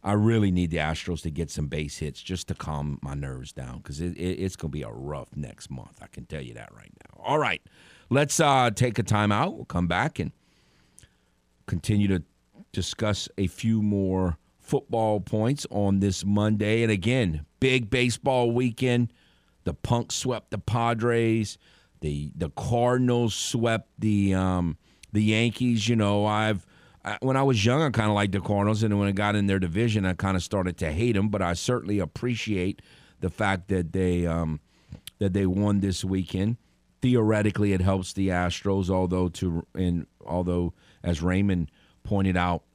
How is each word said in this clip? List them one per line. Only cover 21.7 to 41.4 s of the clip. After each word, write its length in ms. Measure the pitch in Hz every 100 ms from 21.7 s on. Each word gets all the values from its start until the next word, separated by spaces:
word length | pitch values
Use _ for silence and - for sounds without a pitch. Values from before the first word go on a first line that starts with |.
| _ _ _
The, 300 | 78 73 73
the 160 | - 82
Cardinals 840 | - 98 117 123 127 123 120 117
swept 560 | - - 120 117 113 - -
the, 340 | 107 104 101
um, 460 | 95 92 92 87 78 _ _ -
the 100 | 104
Yankees. 640 | 107 107 117 107 127 117 107
You 80 | 117
know, 280 | 101 104
I've, 400 | 104 107 110 101 - - - _
I, 120 | - 104
when 160 | 131 131
I 60 |
was 220 | 139 120
young, 160 | 104 131
I 100 | 160
kinda 220 | 117 107
liked 200 | 104 101
the 80 | 95
Cardinals, 420 | - 101 101 107
and 160 | 110 101
when 100 | 101
I 40 |
got 240 | 98 104 104
in 100 | 101
their 120 | 98
division, 460 | 90 82 117 107
I 100 | 95
kinda 260 | 87 98 92
started 360 | - 101 90 85
to 140 | 80
hate 240 | 76 120 101
'em. 120 | 107
But 140 | 101
I 120 | 90
certainly 440 | 87 - 123 82 104
appreciate 840 | 87 - 123 117 - 101 90 - - - - _
the 100 | 92
fact 380 | - 104 95 85
that 240 | 95 85
they, 340 | 95 92 87 85
um, 340 | 82 80 76 _ _ _ - - _
that 140 | 101
they 140 | 92 95
won 340 | 92 104 101
this 240 | 98 90
weekend. 520 | 95 95 87 95 101 120 _ _ _ _
Theoretically, 720 | 127 123 110 110 104 98 104
it 80 | 95
helps 320 | 95 95 92
the 160 | - 98
Astros, 600 | 90 90 - 101 98 92
although 380 | 92 90 92 90
to, 360 | - 92 82 -
and 320 | - 92 87 - _ -
although, 480 | 87 90 87 87 - _ _
as 200 | - 80
Raymond 480 | 85 92